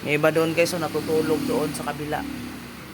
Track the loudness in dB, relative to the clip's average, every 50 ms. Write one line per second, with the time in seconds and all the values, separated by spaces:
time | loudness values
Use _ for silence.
0 | 0 0 2 4 4 4 6 4 2 4 4 4 2 4 2 -2 -2 -2 -2 -2
1 | 0 2 2 2 4 2 0 0 2 0 0 0 0 0 -2 -4 -6 -6 -6 -6
2 | -4 -4 -4 -4 -4 -6 -8 -8 -10 -10 -10 -12 -12 -14 -14 -14 -14 -14